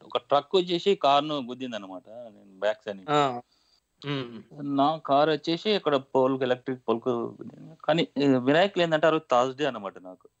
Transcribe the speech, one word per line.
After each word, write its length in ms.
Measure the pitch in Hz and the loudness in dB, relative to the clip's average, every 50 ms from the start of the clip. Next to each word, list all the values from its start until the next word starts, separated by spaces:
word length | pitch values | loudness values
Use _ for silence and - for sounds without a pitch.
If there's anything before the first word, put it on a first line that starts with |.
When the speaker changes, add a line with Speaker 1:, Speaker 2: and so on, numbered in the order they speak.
| - | -12
Speaker 1:
ఒక 140 | - - - | -6 -6 -6
truck 380 | - - 131 143 143 - - | -2 2 0 0 0 2 0
వచ్చేసి 400 | 190 180 180 180 170 - 202 196 | 0 0 0 -2 -2 0 0 0
కార్ను 440 | 185 - 139 139 143 147 156 151 147 | 2 4 4 4 4 2 0 -4 -6
గుద్దిందనమాట, 720 | 127 117 127 123 131 127 117 104 98 95 92 92 - 101 | -6 -8 -10 -10 -8 -8 -8 -8 -10 -10 -14 -16 -16 -18
నేను 500 | 107 120 123 113 104 104 104 98 95 95 | -18 -18 -18 -18 -20 -20 -20 -20 -14 -4
back 200 | 98 104 107 - - | -2 -2 -2 -4 -6
side 120 | 110 101 98 | -12 -12 -10
నుంచి. 160 | 92 - 147 | -6 -2 0
Speaker 2:
ఆ. 280 | 151 143 135 143 - - _ _ _ _ _ _ _ _ _ _ _ - | 0 0 0 -2 -6 -10 _ _ _ _ _ _ _ _ _ _ _ -10
ఉమ్. 760 | 139 143 135 131 120 117 110 - _ - 147 143 143 143 139 | -8 -6 -6 -8 -10 -12 -16 -18 _ -16 -12 -8 -4 0 0
Speaker 1:
నా 180 | 135 147 160 160 | 2 0 0 -2
కారు 340 | - - 139 139 147 160 | -2 0 2 2 4 2
వచ్చేసి 420 | 156 147 - 170 165 170 - 214 208 | 0 -2 -2 -4 -4 -2 0 0 0
అక్కడ 220 | 190 - 156 143 | 0 0 0 0
పోల్కి, 480 | 135 135 _ - 135 131 131 135 131 131 | 0 0 _ 0 2 2 2 2 0 0
electric 380 | 123 123 127 - - 131 127 - - | 0 -2 -2 -2 -8 -8 -8 -2 -2
పోల్కు 200 | 110 - - 127 | -2 -2 0 -2
గుద్దింది. 640 | 120 120 117 117 107 - - - - - 156 156 160 - - | -2 -2 -2 -6 -8 -12 -16 -18 -18 -20 -20 -20 -20 -10 -2
కానీ, 180 | - 156 170 165 | 0 0 0 0
ఆ, 360 | - - 254 143 139 131 127 | -2 -2 0 2 4 4 4
miracle 440 | 123 131 147 160 190 202 - 185 175 | 4 2 4 4 4 2 2 0 0
ఏంటంటే, 240 | 165 160 151 170 160 | 2 2 2 4 4
ఆ 20 | |
రోజు 140 | 156 160 156 - | 2 2 0 2
Thursday 340 | 131 120 123 135 131 127 151 | 2 2 2 2 -2 -4 -4
అనమాట 320 | 139 123 113 101 95 - 92 | -4 -4 -6 -10 -10 -12 -12
నాకు. 320 | 90 92 92 - _ - _ _ | -18 -20 -20 -20 _ -20 _ _